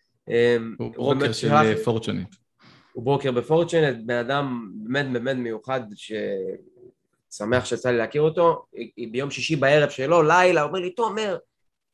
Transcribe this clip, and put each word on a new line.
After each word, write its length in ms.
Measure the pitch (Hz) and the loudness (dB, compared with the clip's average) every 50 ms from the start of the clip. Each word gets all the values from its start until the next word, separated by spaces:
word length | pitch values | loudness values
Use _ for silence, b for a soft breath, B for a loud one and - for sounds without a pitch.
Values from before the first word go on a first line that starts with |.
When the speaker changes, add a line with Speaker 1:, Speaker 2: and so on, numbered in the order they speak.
| _ _ _ _ _ - | _ _ _ _ _ -2
Speaker 1:
אמ, 480 | 110 117 120 120 120 117 113 113 110 - | 2 4 4 4 4 2 0 -4 -8 -8
Speaker 2:
הוא 140 | 120 117 117 | -8 -10 -6
Speaker 1:
הוא 180 | - 123 135 135 | -4 0 0 2
באמת 60 | 131 | 2
Speaker 2:
ברוקר 140 | 143 131 113 | 2 0 -2
של, 140 | - - 123 | 0 0 4
Speaker 1:
שלח 140 | 143 147 | 4 6
Speaker 2:
אה, 160 | 151 110 107 - - | 6 4 2 0 0
פורצ'נט. 520 | - 113 113 - - 104 95 92 - - _ _ _ _ _ b b b b b b b | -2 -2 -2 -2 -4 -6 -6 -6 -8 -14 _ _ _ _ _ b b b b b b b
Speaker 1:
הוא 100 | 117 113 | -8 -2
ברוקר 280 | 127 139 135 - 139 | 0 0 0 0 0
בפורצ'נט, 680 | 123 120 120 - 156 165 170 165 170 165 156 143 127 113 110 | -2 -2 0 2 2 2 2 2 2 2 2 2 0 -2 -4
בן 100 | 113 120 | -4 -2
אדם 560 | 120 120 117 135 143 143 135 127 120 117 101 92 | -2 -2 -2 -2 -2 -2 -2 -6 -8 -8 -10 -14
באמת, 380 | 107 107 110 123 143 143 131 | -12 -8 -4 -2 -2 -2 -2
באמת 260 | 127 120 113 131 135 127 | -2 -4 -2 -2 -4 -4
מיוחד, 440 | 123 117 113 110 - - 131 131 120 104 104 | -4 -6 -6 -8 -6 -6 -6 -6 -6 -8 -16
ש-, 180 | 92 - - 107 107 104 101 101 98 92 92 92 90 - - _ _ - - _ _ _ _ _ _ _ _ | -18 -14 -10 -8 -6 -6 -4 -4 -4 -6 -6 -8 -10 -14 -20 _ _ -20 -20 _ _ _ _ _ _ _ _
שמח 340 | - - 104 107 120 123 123 | -12 -8 -4 0 0 0 0
שיצא 260 | - 123 110 - 127 | -2 -6 -4 -2 0
לי 60 | 123 117 | 0 0
להכיר 240 | 113 110 - 147 | -2 -2 -2 0
אותו. 440 | 151 160 156 175 170 170 160 - - _ _ - 120 110 _ - 120 117 | 0 0 2 4 2 2 2 0 -6 _ _ -14 -14 -14 _ -14 -12 -8
ביום 200 | 110 123 135 143 | -6 -6 -6 -6
שישי 240 | - - 120 - 160 | -6 -8 -4 -2 -2
בערב 340 | 151 131 135 143 151 147 147 | 2 4 6 6 6 4 4
שלו, 340 | - - 131 139 165 175 160 | 0 -4 0 2 4 4 6
לילה, 400 | 151 160 180 180 180 180 160 147 | 6 6 6 6 6 4 4 2
אומר 160 | 151 165 190 | 0 -2 -4
לי, 100 | 180 180 | -6 -6
"תומר", 480 | 180 - 233 220 196 214 220 208 185 160 - _ _ _ _ _ _ _ _ _ | -4 -4 -4 -2 -2 -2 -4 -4 -4 -6 -8 _ _ _ _ _ _ _ _ _